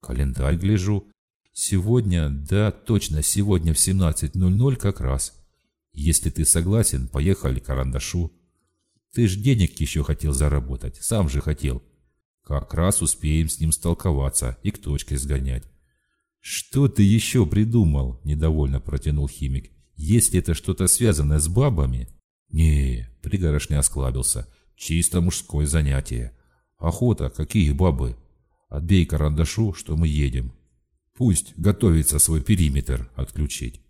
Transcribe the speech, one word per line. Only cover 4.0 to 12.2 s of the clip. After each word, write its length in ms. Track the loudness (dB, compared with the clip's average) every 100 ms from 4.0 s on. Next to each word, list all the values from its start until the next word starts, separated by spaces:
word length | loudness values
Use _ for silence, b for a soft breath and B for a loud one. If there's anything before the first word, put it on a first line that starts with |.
| 0 0 -4 0
ноль 200 | 2 2
ноль 200 | 2 0
как 240 | -4 -2
раз. 340 | -2 -2 -4 _ _ _ _ _ _
Если 360 | -4 0 0 0
ты 140 | -2
согласен, 640 | 0 0 2 2 0 -2 -4
поехали 520 | -2 0 0 0 -4
к 60 | -4
карандашу. 680 | -4 -2 -4 -4 -4 -4 _ _ _ _ _ _ _ _
Ты 140 | 0 0
ж 100 | 2
денег 420 | 2 4 2 0
еще 240 | -4 -2
хотел 300 | -2 -2 -2
заработать, 640 | 0 0 0 -4 -8 -10 -10
сам 320 | -4 0 0
же 100 | 0
хотел. 420 | -4 -4 -4 -6 _ _ _ _